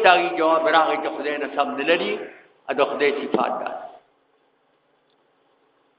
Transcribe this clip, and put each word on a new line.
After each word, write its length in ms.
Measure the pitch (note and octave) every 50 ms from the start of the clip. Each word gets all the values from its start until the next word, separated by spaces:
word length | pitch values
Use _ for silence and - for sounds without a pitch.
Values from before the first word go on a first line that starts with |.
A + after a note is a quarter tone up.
| A3
ته 80 | F#3 F3+ F3 F3
یې 160 | F3 E3+ E3
جواب 300 | D#3+ D#3+ E3 D#3+ D#3 D#3
راغی 280 | D#3 D#3+ D#3 D3 D3
چې 120 | D3+ D3+ D3 -
خدای 200 | C#3 C#3 D3 D3 C#3+
نه 100 | C#3 C3 -
سم 120 | C#3+ C#3 B2+ B2+ C3+
نه 60 | C#3+
لري، 280 | D#3 F3 F3 F#3 G#3 - - - - - - - _ _ _ _ -
ا 40 | C3+
د 120 | C3 C#3 -
خدای 200 | - - D3 C#3+ B2 -
صفات 320 | - - - - A#2+ A2+ - -
ده. 100 | - - - - - - - - _ _ _ _ _ _ _ _ _ _ _ _ _ _ _ _ _ _ _ _ _ _ _ _ _ _ _ _ _ _ _ _ _ _ _ _ _ _ _